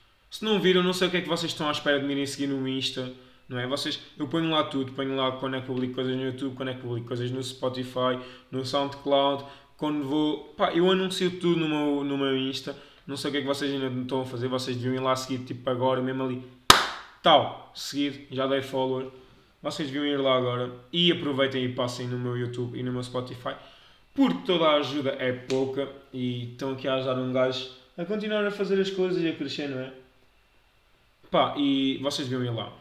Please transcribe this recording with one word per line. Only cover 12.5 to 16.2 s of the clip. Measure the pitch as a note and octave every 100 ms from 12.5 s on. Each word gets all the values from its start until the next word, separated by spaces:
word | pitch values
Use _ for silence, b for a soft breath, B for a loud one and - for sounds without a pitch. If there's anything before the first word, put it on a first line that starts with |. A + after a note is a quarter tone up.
| C3 - C#3 B B B
Não | B2+
sei | D3+
o |
que | C#3+
é |
que | C3
vocês | C#3+ C#3+
ainda | C#3 C3+
não | B2+
estão | B2+ C3+
a | B2+
fazer, | A#2+ B2+
vocês | B2+ B2+ A#2+
deviam | B2
ir | C3
lá | C3 B2+
seguir, | - C3
tipo, | - A#2+ -
agora, | B2 C3 B2+
mesmo | B2+ C3